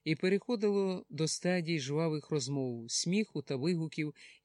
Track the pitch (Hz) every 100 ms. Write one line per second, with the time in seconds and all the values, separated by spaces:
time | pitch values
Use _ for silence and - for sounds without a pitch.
0 | 151 156 185 196 - 240 208 202 190 180
1 | - 147 160 - 180 180 160 165 131 147
2 | 165 151 - 151 127 143 127 117 113 -
3 | 165 196 214 - - 139 156 170 160 -
4 | 151 - - -